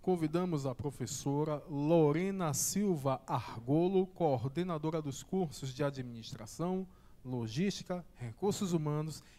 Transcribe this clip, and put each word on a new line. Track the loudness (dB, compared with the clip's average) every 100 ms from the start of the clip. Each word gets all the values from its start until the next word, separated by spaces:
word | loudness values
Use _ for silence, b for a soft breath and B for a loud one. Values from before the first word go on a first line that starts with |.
| 2
Convidamos | 2 2 0 0 0
a | -2
professora | -4 -6 -4 -6 -4 -2 0 0 -2 -4
Lorena | -2 6 8 8 6 0 0 0
Silva | 0 0 2 2 2 0 -2 -2
Argolo, | -2 -2 -8 2 4 6 4 2
coordenadora | 2 2 2 0 -2 -2 -2 -2 -2
dos | -4 -8
cursos | -4 -2 -2 -4 -10
de | -2
Administração, | -2 -2 -10 -10 -12 -12 -12 -6 -2 -2 -4 b b b
Logística, | -6 -4 -2 0 0 -2 -6 -8 -8 -12
Recursos | -10 -2 -2 0 0
Humanos | 0 0 -2 -4 -8 B